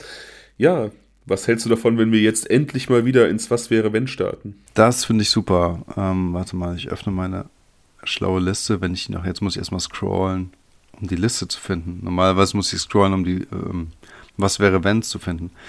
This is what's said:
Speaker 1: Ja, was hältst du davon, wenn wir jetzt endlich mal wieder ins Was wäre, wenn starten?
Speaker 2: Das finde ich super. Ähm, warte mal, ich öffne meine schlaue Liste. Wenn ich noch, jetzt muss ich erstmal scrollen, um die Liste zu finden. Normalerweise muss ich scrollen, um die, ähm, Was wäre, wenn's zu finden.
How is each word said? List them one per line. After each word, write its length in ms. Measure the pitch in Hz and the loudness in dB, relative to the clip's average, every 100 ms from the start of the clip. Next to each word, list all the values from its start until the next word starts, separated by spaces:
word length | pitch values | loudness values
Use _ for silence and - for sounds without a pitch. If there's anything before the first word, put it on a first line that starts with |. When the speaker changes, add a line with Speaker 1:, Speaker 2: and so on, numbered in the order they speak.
| - - - - - - | -20 -20 -20 -20 -16 0
Speaker 1:
Ja, 340 | 135 175 110 - _ _ - | 2 2 -2 -8 _ _ -4
was 200 | 98 - | -2 0
hältst 180 | 113 | 0
du 60 | 113 | 2
davon, 260 | 113 120 117 | 2 4 4
wenn 140 | 113 | 4
wir 100 | 110 | 4
jetzt 300 | 107 107 - | 4 2 2
endlich 400 | 123 147 135 131 | 2 2 -4 0
mal 140 | 123 | 2
wieder 240 | 120 127 107 | 4 6 6
ins 240 | 107 - | 2 -2
Was 180 | 117 - | -4 0
wäre, 220 | 113 107 | 2 2
wenn 160 | 107 131 | 0 -4
starten? 480 | - 95 - 104 101 _ | -4 -4 -6 -12 -18 _
Speaker 2:
Das 300 | - 110 123 | 4 4 4
finde 180 | - 113 | 2 2
ich 80 | 104 | 2
super. 540 | - 101 90 87 85 - - | 2 2 2 2 -2 -8 -4
Ähm, 360 | 95 92 92 | -2 0 -2
warte 220 | 87 92 92 | -4 -6 -6
mal, 180 | 87 | -6
ich 140 | 87 - | -6 -8
öffne 240 | - - | -8 -4
meine 320 | 95 107 95 - _ _ _ _ _ | -4 -4 -6 -10 _ _ _ _ _
schlaue 380 | - - 95 92 | -10 -4 0 0
Liste. 400 | 90 98 - 104 | 0 -2 -2 -2
Wenn 140 | 92 | -2
ich 140 | 90 - | -4 -6
noch, 160 | 95 | -6
jetzt 180 | 87 90 | -6 -4
muss 120 | 98 | -4
ich 40 | - | -4
erstmal 220 | 95 92 | -6 -6
scrollen, 720 | - - 95 95 95 92 90 _ _ _ _ - | -8 -6 -4 -2 -2 -2 -8 _ _ _ _ -12
um 60 | 98 | -6
die 100 | 87 | -2
Liste 300 | 107 - 87 | -2 -2 -8
zu 140 | - | -10
finden. 400 | - 92 82 90 | -6 -6 -6 -10
Normalerweise 540 | 92 90 92 92 98 104 | -4 2 2 4 2 2
muss 160 | 95 | -2
ich 80 | - | -4
scrollen, 320 | - 104 98 | -2 2 4
um 120 | 95 | 2
die, 220 | 90 92 - | 0 -2 -4
ähm, 360 | 95 90 90 82 80 - - - - | -8 -6 -8 -8 -14 -20 -20 -18 -2
Was 220 | 98 - | -2 4
wäre, 240 | 101 92 | 4 4
wenn's 240 | 90 107 - | 2 0 -2
zu 80 | 101 | -6
finden. 320 | - 85 87 - | -6 -6 -8 -14